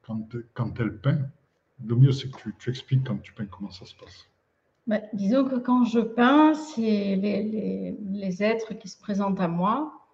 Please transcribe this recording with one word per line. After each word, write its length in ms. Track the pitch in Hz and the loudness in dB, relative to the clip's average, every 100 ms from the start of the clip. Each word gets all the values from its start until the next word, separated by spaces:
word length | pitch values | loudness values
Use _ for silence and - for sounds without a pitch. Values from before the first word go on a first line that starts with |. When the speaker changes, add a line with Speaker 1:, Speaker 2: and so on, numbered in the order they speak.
Speaker 1:
quand, 340 | - 110 107 120 - - | -8 -10 -8 -10 -10 -6
quand 240 | 107 90 | -6 -2
elle 180 | 110 95 | -4 0
peint. 220 | 135 156 131 - _ _ _ - 107 | 0 0 -2 -10 _ _ _ -14 -2
Le 100 | 117 | 6
mieux, 160 | 139 | 6
c'est 180 | 131 - | 6 -4
que 80 | - | -10
tu, 180 | 110 - | -14 -8
tu 140 | - | -8
expliques 340 | - - 131 131 | -8 0 0 0
quand 160 | 101 | -6
tu 120 | - | -8
peins 120 | - 101 | -12 -12
comment 260 | 90 98 | -10 -14
ça 140 | - - | -14 -20
se 100 | - | -20
passe. 320 | 95 - _ _ _ _ _ _ - | -20 -20 _ _ _ _ _ _ -4
Speaker 2:
Bah, 140 | 214 - | -4 -4
disons 300 | 202 196 262 | -4 2 2
que 140 | 262 254 | 2 -2
quand 260 | 247 247 | 2 2
je 160 | 226 233 | 4 2
peins, 540 | 220 - 240 294 311 | 0 2 6 6 6
c'est 640 | 302 - - 220 208 202 196 | 4 -4 -2 0 2 2 0
les, 260 | 208 202 | 0 -2
les, 540 | 214 214 190 190 185 - | -2 -4 -4 -6 -6 -8
les 400 | 202 202 190 180 | -8 -6 -6 -2
êtres 320 | 214 226 - | 0 0 -4
qui 140 | - 180 | -12 -14
se 120 | - | -14
présentent 420 | - 196 202 196 | -6 -2 0 0
à 60 | 175 | 0
moi. 460 | 170 190 247 302 - _ | 0 0 0 -4 -10 _